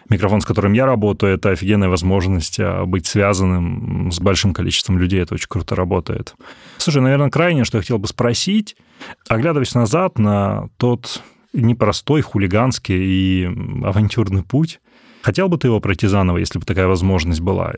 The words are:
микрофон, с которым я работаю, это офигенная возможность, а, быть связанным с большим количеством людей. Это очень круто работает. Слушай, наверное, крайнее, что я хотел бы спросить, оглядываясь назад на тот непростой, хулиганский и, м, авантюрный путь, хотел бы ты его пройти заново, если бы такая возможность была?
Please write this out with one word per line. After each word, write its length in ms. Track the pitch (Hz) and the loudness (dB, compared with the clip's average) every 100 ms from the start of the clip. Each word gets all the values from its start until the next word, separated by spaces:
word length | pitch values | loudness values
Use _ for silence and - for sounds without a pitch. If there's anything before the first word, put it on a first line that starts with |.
| - | -2
микрофон, 320 | 98 98 104 | 0 2 0
с 40 | - | 0
которым 280 | 107 98 | 0 2
я 120 | 110 131 | 2 2
работаю, 480 | 117 104 95 98 92 | 2 0 2 0 2
это 160 | 101 | 0
офигенная 360 | 90 98 104 92 | 0 0 2 2
возможность, 720 | 90 90 95 95 92 - - | 2 2 2 2 0 -2 -4
а, 240 | 95 92 92 | -4 -2 -2
быть 200 | 95 - | -2 -2
связанным 1040 | 107 101 95 92 90 87 90 - 95 92 | 0 2 2 2 0 -2 -4 -6 -4 -4
с 80 | 87 | -2
большим 340 | 95 92 98 | 0 2 0
количеством 460 | 90 90 - - 90 | 0 -2 -2 0 0
людей. 220 | 90 95 | 2 0
Это 140 | 87 80 | -2 -6
очень 120 | - | -6
круто 280 | 95 - 90 | -6 -4 -4
работает. 600 | 90 92 - - - - - - - - | -2 -2 -2 -8 -10 -16 -20 -20 -16 -6
Слушай, 240 | - 143 | 0 2
наверное, 280 | 127 139 143 | 4 2 2
крайнее, 340 | 147 175 151 | 2 2 2
что 140 | 113 113 | 0 -2
я 60 | |
хотел 160 | - 117 | -2 -2
бы 80 | 101 | -4
спросить, 680 | - 120 117 185 214 208 - _ - - - - | -2 -2 0 0 -2 -2 -10 _ -20 -20 -12 -4
оглядываясь 460 | 113 160 147 123 123 | -2 0 0 0 0
назад 440 | 107 156 185 - | 2 2 0 0
на 480 | 104 101 98 101 107 - | 2 2 0 -4 -8 -2
тот 460 | 123 120 - - - _ _ 170 | -2 -2 -6 -12 -14 _ _ 0
непростой, 640 | 117 117 107 - - 151 | 2 2 0 -2 0 0
хулиганский 760 | - 104 98 104 127 - - 92 | 0 -2 0 2 0 -2 -2 -2
и, 460 | 95 95 92 92 90 | 0 2 2 2 -2
м, 400 | 90 95 98 98 | -4 -6 -4 -2
авантюрный 580 | 107 107 - 95 95 | 2 0 0 0 -2
путь, 380 | - 139 160 - _ _ _ - | 0 0 0 -4 _ _ _ -6
хотел 260 | - 131 190 | -2 0 0
бы 100 | 165 | 0
ты 100 | 127 | 2
его 120 | 107 | 2
пройти 260 | 98 92 104 | 0 0 2
заново, 320 | 101 92 87 | 2 2 0
если 200 | 82 90 | -2 -4
бы 60 | - | -4
такая 200 | 92 92 | 0 2
возможность 540 | 92 95 92 82 80 | 2 2 2 0 -2
была? 340 | 90 92 85 | 0 -2 -4